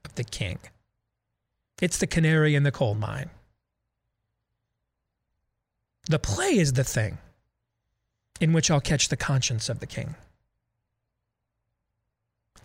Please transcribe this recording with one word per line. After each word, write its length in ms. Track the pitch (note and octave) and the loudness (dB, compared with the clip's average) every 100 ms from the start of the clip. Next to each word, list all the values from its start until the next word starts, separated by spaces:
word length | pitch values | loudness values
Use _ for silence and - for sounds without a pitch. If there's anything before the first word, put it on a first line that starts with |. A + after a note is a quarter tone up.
of 100 | - | -14
the 100 | - | -8
king." 340 | A#2+ - G2 - - _ _ _ _ _ _ _ _ _ _ - | -8 -6 -8 -8 -14 _ _ _ _ _ _ _ _ _ _ -4
It's 160 | F3+ - | -4 -2
the 80 | F#3+ | 0
canary 480 | E3+ D#3+ D#3+ D3+ | 2 4 4 4
in 80 | C#3+ | 4
the 100 | C#3+ | 2
coal 220 | - A#2+ | 2 0
mine. 360 | G#2+ G#2 G#2+ D3+ - _ _ _ _ _ _ _ _ _ _ _ _ _ _ _ _ _ _ _ _ _ _ _ _ _ _ - | 0 -4 -6 -10 -14 _ _ _ _ _ _ _ _ _ _ _ _ _ _ _ _ _ _ _ _ _ _ _ _ _ _ -2
"The 120 | D#3 | -2
play 360 | - - F#4+ B3 | 0 0 2 4
is 180 | D3+ | 4
the 100 | B2+ | 2
thing 340 | B2+ A#2+ G#2+ E2 - _ _ _ _ _ _ _ _ _ _ - | 0 -2 -4 -6 -16 _ _ _ _ _ _ _ _ _ _ -2
in 120 | D#3+ | 2
which 180 | E3 - | 2 4
I'll 100 | D3 | 2
catch 280 | - D3+ - | 2 -2 0
the 80 | C#3 | -2
conscience 520 | - C3+ - A2+ - | 0 0 0 -4 -4
of 120 | A#2 | -8
the 60 | - | -8
king." 280 | - D3+ D#3 - _ _ _ _ _ _ _ _ _ _ _ _ _ _ _ _ _ _ _ _ _ _ _ | -10 -10 -12 -20 _ _ _ _ _ _ _ _ _ _ _ _ _ _ _ _ _ _ _ _ _ _ _